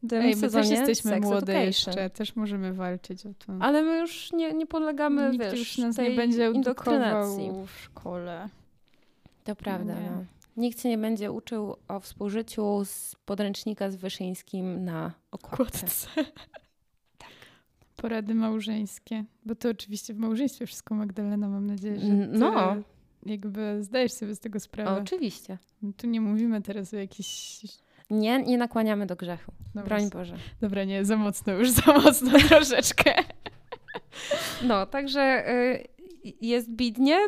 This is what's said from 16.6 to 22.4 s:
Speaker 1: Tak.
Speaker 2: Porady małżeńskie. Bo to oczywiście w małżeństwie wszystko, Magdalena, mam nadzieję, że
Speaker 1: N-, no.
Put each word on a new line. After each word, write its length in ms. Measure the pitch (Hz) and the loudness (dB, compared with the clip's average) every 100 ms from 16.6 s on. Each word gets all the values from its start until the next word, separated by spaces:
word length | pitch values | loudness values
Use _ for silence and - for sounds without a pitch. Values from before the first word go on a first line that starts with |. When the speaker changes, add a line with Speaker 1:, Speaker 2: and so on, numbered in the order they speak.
| _ _ _ _ _ _ | _ _ _ _ _ _
Speaker 1:
Tak. 120 | - - - _ _ _ _ - | -20 -20 -20 _ _ _ _ -10
Speaker 2:
Porady 400 | 233 226 208 226 | -6 -4 -2 0
małżeńskie. 880 | 226 220 208 214 208 - - 220 214 _ 220 | 0 -2 -2 -4 -6 -10 -10 -8 -8 _ -10
Bo 100 | 220 | -4
to 140 | 240 | -4
oczywiście 440 | 220 - 208 - | -4 -8 -12 -10
w 40 | 214 | -6
małżeństwie 480 | 226 226 277 - 240 | -2 0 -2 -4 -12
wszystko, 300 | - - 214 | -12 -6 -4
Magdalena, 520 | 214 190 208 208 202 | -4 -4 -4 -2 -2
mam 180 | 196 202 | -4 -4
nadzieję, 320 | 202 202 202 | -4 -6 -2
że 60 | 208 | 2
Speaker 1:
N-, 240 | 202 202 | 4 4
no. 360 | 220 | 4